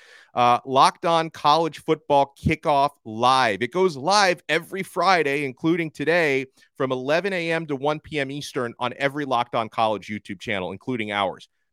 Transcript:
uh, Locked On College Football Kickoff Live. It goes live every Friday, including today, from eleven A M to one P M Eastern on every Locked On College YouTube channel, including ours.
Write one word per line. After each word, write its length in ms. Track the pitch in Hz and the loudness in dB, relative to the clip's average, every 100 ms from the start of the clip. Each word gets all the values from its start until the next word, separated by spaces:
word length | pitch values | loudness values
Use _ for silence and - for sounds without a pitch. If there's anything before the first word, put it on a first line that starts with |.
| - - _ | -20 -20 _
uh, 260 | - 120 120 135 | 2 4 2 2
Locked 400 | 131 165 - 175 | 4 4 4 0
On 240 | 165 165 | 0 0
College 500 | - 151 156 165 - | -2 2 4 2 -4
Football 540 | - 156 - 143 139 _ | -2 -2 2 2 2 _
Kickoff 500 | - 156 165 143 143 _ | -4 -2 0 2 0 _
Live. 580 | 113 110 123 131 123 98 | -12 0 2 4 2 0
It 100 | - | -2
goes 240 | 180 190 139 | 0 -2 -2
live 460 | 147 208 190 170 - | 0 4 4 0 -2
every 320 | 160 165 190 | -4 -2 -10
Friday, 640 | 185 185 175 180 143 143 143 | -8 -2 2 2 2 -2 -4
including 460 | 123 160 175 160 | -4 -2 0 -2
today, 560 | - 143 175 156 135 131 _ _ - | -6 0 2 2 0 -4 _ _ -6
from 140 | 135 | -4
eleven 400 | 127 131 160 196 | -4 -2 -2 0
A 200 | 185 165 | -4 -4
M 160 | 165 160 | -4 -4
to 80 | 139 | -4
one 240 | 143 151 | -2 -4
P 180 | - 151 | -6 -6
M 140 | 135 | -4
Eastern 420 | 143 - 139 120 - | -6 -8 -6 -6 -4
on 140 | 120 - | -6 -2
every 280 | 139 143 135 | -4 -4 -2
Locked 280 | 120 120 | -2 0
On 160 | 123 110 | -2 -4
College 380 | - 113 104 92 | -2 0 -2 -6
YouTube 320 | 104 - 95 | -12 -12 -14
channel, 320 | - 101 90 | -6 -6 -6
including 400 | 95 - 123 107 | -8 -8 -6 -4
ours. 360 | 104 95 67 - _ _ | -2 -2 -4 -18 _ _